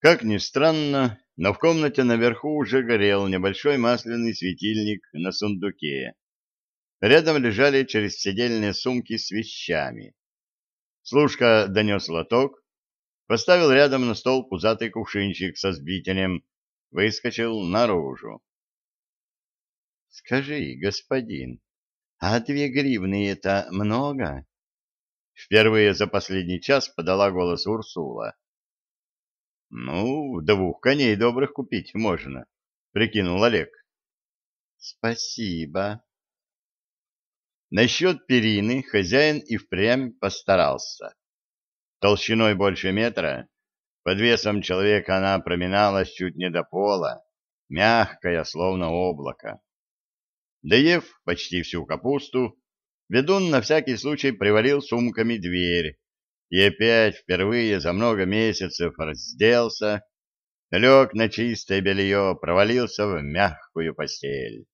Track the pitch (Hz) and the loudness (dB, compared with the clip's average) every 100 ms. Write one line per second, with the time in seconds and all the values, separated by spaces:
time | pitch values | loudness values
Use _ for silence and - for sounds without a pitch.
0 | 151 165 113 104 - - 156 156 151 139 | 6 4 2 -2 -2 2 2 2 0 0
1 | 127 107 _ - 92 104 160 160 151 - | 0 -2 _ -2 -2 2 2 2 0 2
2 | 127 117 117 113 147 151 120 127 117 117 | 2 4 2 0 -4 -4 0 0 2 2
3 | 101 101 98 92 95 98 147 139 117 120 | 4 4 2 0 0 0 0 2 2 0
4 | 113 117 117 101 90 90 101 110 104 104 | -2 -4 -4 -4 -6 -4 -4 -2 -2 -4
5 | _ 76 90 90 104 101 98 - 78 67 | _ -6 -6 -4 -4 -4 -6 -6 -8 -6
6 | 64 - _ _ _ _ _ _ _ _ | -8 -14 _ _ _ _ _ _ _ _
7 | 104 147 160 151 120 101 139 135 135 - | 6 6 6 2 2 4 4 4 0 0
8 | 104 - - 98 120 113 104 95 - 127 | -2 -4 -6 -2 0 0 -2 -2 -4 -4
9 | 120 113 - 98 113 - - 82 69 58 | -4 -8 -6 -6 -8 -10 -4 -4 -4 -8
10 | 52 _ _ _ _ _ _ _ _ _ | -18 _ _ _ _ _ _ _ _ _
11 | - 131 147 - 120 110 101 98 107 101 | -2 2 2 2 4 4 4 0 0 0
12 | - 82 80 117 139 - _ _ _ _ | -4 -6 0 0 0 -4 _ _ _ _
13 | _ _ _ 113 - 180 165 135 143 131 | _ _ _ -2 4 4 6 6 6 4
14 | 123 107 - 131 - 92 104 110 113 104 | 0 -2 0 0 0 -2 0 0 -4 -8
15 | 110 104 101 87 92 - 98 85 71 92 | -6 -2 -2 -2 -6 -4 -6 -6 -6 -8
16 | 78 95 95 87 _ _ _ _ _ - | -4 -2 -2 -4 _ _ _ _ _ -2
17 | 208 208 120 113 117 113 90 98 120 92 | -2 0 -6 -4 -4 -4 -2 0 2 0
18 | 71 62 57 53 _ _ _ _ _ _ | -4 -10 -14 -16 _ _ _ _ _ _
19 | _ _ _ _ _ _ _ _ _ _ | _ _ _ _ _ _ _ _ _ _
20 | _ - - 127 139 147 80 64 92 101 | _ -20 -6 -4 -4 -8 -8 -6 -6 -6
21 | _ 135 113 87 64 62 _ _ _ _ | _ -6 -4 -10 -10 -14 _ _ _ _
22 | _ _ 87 117 117 143 143 131 139 120 | _ _ -2 -2 -2 -4 -2 0 0 0
23 | 92 98 101 98 95 98 65 90 104 113 | -2 -2 -2 -2 -2 -2 -2 -4 -2 -2
24 | 143 139 95 69 69 _ _ _ _ _ | -4 -4 -6 -8 -14 _ _ _ _ _
25 | _ _ _ _ - 104 110 110 104 98 | _ _ _ _ 2 4 6 6 4 4
26 | 101 101 - 95 87 90 - 139 131 - | -2 -2 -4 -6 -4 -6 0 0 0 -8
27 | 85 95 101 92 90 85 95 110 110 - | -2 2 2 2 -2 -2 -4 -6 -8 -10
28 | 73 57 55 - _ _ _ _ _ _ | -10 -8 -10 -12 _ _ _ _ _ _
29 | _ _ _ _ _ _ _ 57 62 80 | _ _ _ _ _ _ _ -14 -8 -4
30 | 110 139 147 107 78 104 92 - 123 143 | -4 -4 -6 -8 0 2 2 0 0 2
31 | 131 104 117 120 139 - 127 110 - 107 | 2 2 2 0 -4 -4 -6 -6 -6 -4
32 | 110 85 - 65 - _ _ _ _ 101 | -2 -2 -6 -14 -16 _ _ _ _ -2
33 | 110 107 92 90 113 107 76 _ _ _ | 0 0 -2 2 2 2 -4 _ _ _
34 | _ _ _ _ _ _ _ _ - - | _ _ _ _ _ _ _ _ -20 -8
35 | 113 117 - - 107 85 80 85 101 107 | -6 -4 -8 -8 -6 -6 -6 -4 -6 -6
36 | _ _ _ _ _ _ _ _ _ _ | _ _ _ _ _ _ _ _ _ _
37 | _ _ _ _ _ _ _ 87 120 - | _ _ _ _ _ _ _ 0 2 2
38 | 175 175 _ 127 110 107 104 127 131 107 | 0 0 _ 2 2 0 0 -2 -2 -2
39 | 92 120 151 151 - 110 - 90 104 127 | 2 2 2 0 -4 -8 -6 -2 0 0
40 | 131 - 101 - - 98 76 65 - - | -2 -6 -6 -6 0 2 2 0 -8 -16
41 | - _ _ _ _ _ _ _ _ _ | -18 _ _ _ _ _ _ _ _ _
42 | 98 101 - 113 110 101 101 90 95 98 | 2 2 0 2 2 4 0 0 -2 0
43 | 117 - 85 67 - _ _ _ _ _ | 0 -2 -4 -4 -10 _ _ _ _ _
44 | - 95 117 117 107 104 92 92 101 104 | -4 0 2 2 0 -2 -2 -2 2 2
45 | 90 95 95 98 85 87 90 98 104 98 | 0 -2 0 -2 -2 -4 -2 2 2 2
46 | 90 - 92 85 90 85 80 87 101 98 | -2 -6 -8 -6 -6 -4 -6 -2 0 0
47 | 76 58 _ _ _ _ _ 71 107 117 | -2 -8 _ _ _ _ _ 2 4 4
48 | 104 - 92 85 78 78 90 92 85 85 | 2 -2 -4 -2 -4 -4 -2 -2 -2 -2
49 | 92 78 71 64 57 53 _ _ _ _ | -2 -4 -10 -12 -14 -14 _ _ _ _
50 | _ _ _ _ _ _ - 107 151 175 | _ _ _ _ _ _ 2 4 6 2
51 | - _ - 87 - 90 85 87 78 80 | -2 _ -6 -6 -4 -6 -4 -8 -6 -6
52 | 107 139 139 127 120 - _ _ _ _ | -2 -4 -2 -4 -4 -6 _ _ _ _
53 | _ 107 143 196 185 143 110 156 143 120 | _ 0 2 2 2 0 2 0 0 -4
54 | 135 147 139 110 101 107 117 143 139 120 | -4 -2 -2 0 2 4 4 0 0 -2
55 | 120 110 113 117 87 90 90 87 78 73 | -2 0 -2 -2 -4 -2 0 0 -2 -8
56 | _ _ _ _ _ 87 98 98 110 117 | _ _ _ _ _ 4 4 4 4 6
57 | 110 95 _ 90 98 117 117 101 85 90 | 4 2 _ 0 0 0 0 0 0 0
58 | 117 110 92 104 110 104 92 - 87 - | 0 0 0 2 0 0 -6 -4 -6 -4
59 | 78 76 - - 110 120 117 - 107 104 | -8 -8 -14 0 4 4 2 -2 -4 -4
60 | _ _ _ _ _ _ _ 90 123 135 | _ _ _ _ _ _ _ 2 6 6
61 | 131 107 110 - 117 113 - 98 95 98 | 6 2 -2 -2 -4 -4 -2 -2 0 0
62 | 98 101 98 87 - 87 104 123 117 - | 2 2 2 -2 0 2 4 2 -2 -2
63 | 104 87 71 80 101 80 - - 82 76 | -2 -2 -4 0 0 0 -14 -6 -6 -6
64 | 73 - 69 69 62 55 - | -8 -8 -8 -8 -8 -12 -20